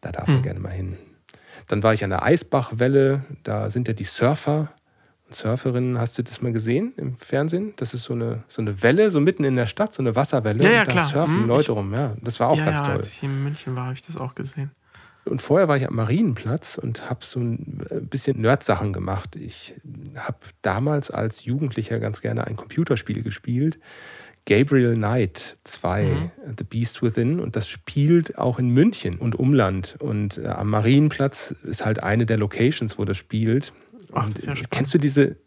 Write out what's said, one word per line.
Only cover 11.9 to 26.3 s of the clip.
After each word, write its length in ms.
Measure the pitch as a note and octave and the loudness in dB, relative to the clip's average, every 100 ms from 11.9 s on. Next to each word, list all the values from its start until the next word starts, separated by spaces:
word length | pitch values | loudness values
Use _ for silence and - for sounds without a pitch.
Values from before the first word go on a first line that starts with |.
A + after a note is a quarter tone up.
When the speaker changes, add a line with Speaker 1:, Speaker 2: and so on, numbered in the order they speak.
Speaker 1:
ja. 220 | G#2+ C#3 G#2+ | -2 -2 -4
Das 160 | A#2 A2+ | -8 -2
war 80 | A#2+ | 2
auch 80 | D#3 | 2
Speaker 2:
ja, 80 | |
Speaker 1:
ganz 140 | D#3 D3 | 2 0
Speaker 2:
ja, 60 | C#3+ | 0
Speaker 1:
toll. 100 | - | -2
Speaker 2:
als 100 | - | -4
ich 140 | - | -6
in 200 | C#3 C3+ | -4 -2
München 320 | C#3 D3 - | -4 -6 -6
war, 100 | B2+ B2+ | -6 -6
habe 80 | |
ich 80 | C3 | -8
das 140 | - D#3+ | -10 -10
auch 180 | C3 | -10
gesehen. 360 | - C3+ C#3 C#3 _ _ - - _ | -8 -10 -6 -8 _ _ -20 -20 _
Speaker 1:
Und 180 | - C3+ | -6 -6
vorher 260 | - D#3 F3 | 2 4 6
war 80 | C#3+ | 2
ich 100 | C3 | 0
am 80 | A2+ | -2
Marienplatz 840 | A2 D3 A3 A#2 A2 C#3+ - - | 0 2 2 0 -2 -4 -4 -8
und 320 | A#2+ A2+ - | -6 -6 -8
hab 140 | B2 | -10
so 160 | - - | -8 -6
ein, 440 | A#2+ A#2 - - - | -4 -4 -8 -10 -8
äh, 60 | A2+ | -8
bisschen 440 | A2+ C#3 - G#2+ | -6 -4 -2 0
Nerd-Sachen 520 | A2 - - F#2+ G#2 | 2 2 2 0 0
gemacht. 420 | F#2 F#2 F#2+ - - | -4 -4 -6 -6 -12
Ich 380 | A2+ - - - C#3+ - - | -14 -14 -18 -18 -16 -16 -14
hab 300 | - - - - - | -12 -10 -10 -14 -6
damals 480 | G#2+ F#2+ C#3 D3+ C3+ | -2 0 0 -2 -4
als 340 | - G#2+ - | -4 -4 -6
Jugendlicher 540 | - C3 D3 A2+ A2 A#2 | -4 -2 -2 -4 -4 -4
ganz 220 | A2 G#2 | -4 -4
gerne 240 | A2 A2+ - | -4 -4 -4
ein 100 | A2 | -8
Computerspiel 680 | - - E3+ A#2+ - G#2 | -8 -4 0 0 -2 -4
gespielt. 560 | A2+ G#2 - B2 D3+ D#3+ - - - - - _ - | -4 -8 -4 0 0 -2 -14 -20 -20 -20 -20 _ 2
Gabriel 480 | G#2 C#3+ C#3 B2 | 4 6 4 4
Knight 640 | A#2 G#2 B2 G2 - - - | 2 2 2 0 -2 -12 -14
zwei, 400 | - - - F#2+ | -14 -6 -2 0
Speaker 2:
Mhm. 500 | G#2 C#3+ E3 | 2 0 -2